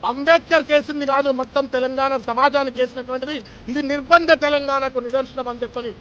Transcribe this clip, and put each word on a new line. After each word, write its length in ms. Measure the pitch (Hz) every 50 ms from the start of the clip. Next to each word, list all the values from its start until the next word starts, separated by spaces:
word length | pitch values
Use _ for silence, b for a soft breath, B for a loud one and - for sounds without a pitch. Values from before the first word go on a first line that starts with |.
| - -
అంబేద్కర్ 540 | 240 269 285 311 339 339 330 - 330 320 269 -
చేసింది 360 | 294 294 285 - 302 294 285 269 277
కాదు, 160 | 277 285 285 269 247
మొత్తం 240 | 262 226 - 285 277 240 -
తెలంగాణ 380 | 254 247 262 262 262 269 277 269 262 214 -
సమాజానికి 460 | 233 247 269 285 269 285 277 269 247 233 254
చేసినటువంటిది. 540 | 247 247 262 247 247 254 262 254 277 302 269 208 B B B B -
ఇది 120 | 247 285 294 269 285
నిర్బంధ 380 | 285 269 - 330 339 339 330 320 - 294
తెలంగాణకు 520 | 294 294 285 285 277 277 269 269 269 262 254 240 240
నిదర్శనం 400 | 240 269 262 254 - 262 254 247 240
అని 100 | 240 240
చెప్పని 260 | 226 - 247 240 233 202 -